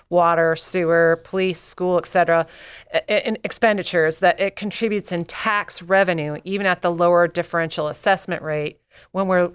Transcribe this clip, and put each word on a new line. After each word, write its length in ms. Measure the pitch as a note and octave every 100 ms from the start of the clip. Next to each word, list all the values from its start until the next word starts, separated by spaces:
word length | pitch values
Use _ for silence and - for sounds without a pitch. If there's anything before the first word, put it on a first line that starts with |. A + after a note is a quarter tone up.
| -
water, 440 | F3 E3+ E3 E3
sewer, 640 | D#3+ - F#3 E3 E3+ E3 E3
police, 340 | - F#3+ F#3 E3
school, 380 | - - F3+ F3
et 80 |
cetera, 420 | - F#3 E3 E3 - - - - -
i-, 80 | - -
i-, 140 | G#3+
in 140 | - A3
expenditures 760 | F#3+ - A3+ G#3 - F3 D#3+ D#3+
that 200 | F3 -
it 160 | G3 -
contributes 540 | G3+ - A3+ G#3 -
in 140 | F3
tax 560 | E3 - A3+ G#3 - -
revenue, 560 | E3+ G3 F#3 E3 D3+ D3+
even 220 | F#3 G3 G3
at 160 | F3
the 100 | F3
lower 340 | E3+ F3 F3 E3+
differential 600 | F3 E3 E3+ D#3+ - D3+
assessment 540 | D3 G#3 F#3+ - E3
rate 360 | D3+ D3+ D3 - _ - _
when 140 | F#3 F#3+
we're 220 | F3+ F3